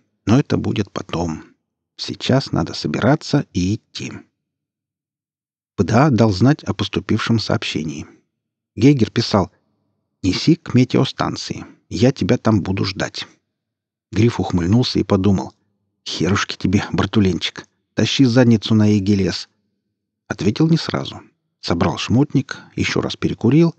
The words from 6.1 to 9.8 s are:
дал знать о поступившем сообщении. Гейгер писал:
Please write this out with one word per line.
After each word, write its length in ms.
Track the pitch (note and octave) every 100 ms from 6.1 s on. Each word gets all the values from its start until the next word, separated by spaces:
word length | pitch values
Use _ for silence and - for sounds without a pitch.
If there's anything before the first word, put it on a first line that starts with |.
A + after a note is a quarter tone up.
дал 200 | A2+ A2+
знать 320 | F#2 A#2+ D3
о 120 | - F#2
поступившем 640 | G2+ - - G#2+ - A2+
сообщении. 680 | - G2+ - D2+ D#2 D2 - _ _ _ _ _ _ -
Гейгер 340 | B2+ C#3+ A2
писал: 420 | - - G#2 F2 _ _ _